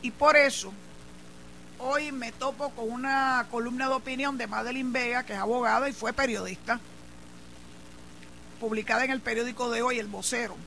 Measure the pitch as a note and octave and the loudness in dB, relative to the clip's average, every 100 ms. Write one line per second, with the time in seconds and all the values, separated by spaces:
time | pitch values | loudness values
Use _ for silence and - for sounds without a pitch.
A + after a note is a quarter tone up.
0 | B3 - C#4+ D4 C#4 - F#3+ G3+ - - | -6 6 8 10 8 4 -6 -10 -14 -16
1 | - - - - - - - - B3+ C#4+ | -16 -16 -16 -16 -16 -16 -16 -6 2 2
2 | D4+ C#4 A#3 - C4 C4+ C#4+ - A3+ A#3+ | 2 -4 -6 -2 -2 0 -4 -2 -4 -2
3 | C4+ C4+ C4+ B3+ A#3 A#3 A#3 B3 C4 C4 | 2 4 6 4 2 0 -2 0 2 2
4 | C4 C4 C#4 C4+ A3 G#3+ A3+ C4 B3+ B3 | 0 -2 -2 -2 -2 -2 -2 -2 0 0
5 | A#3+ B3 B3 G3+ G3 B3 A#3 A3 C#4 A#3 | 2 0 -2 -2 0 2 4 4 4 0
6 | A3+ A#3+ C4+ G#3 F#3 F#3 - A#3 - - | -4 2 2 2 -4 -6 -2 -2 -4 -18
7 | - - - - - - - - - - | -18 -18 -18 -18 -18 -16 -16 -16 -16 -16
8 | - - - - - - A3+ A3 G#3+ A3+ | -18 -18 -18 -16 -16 -6 -2 0 2 4
9 | C4 C4 - A3+ A#3+ A#3+ A#3+ A3+ B3 B3 | 4 0 0 0 0 0 0 2 2 2
10 | G#3 G3+ F#3+ A#3+ A3+ E3 | -2 -4 -2 0 -2 -6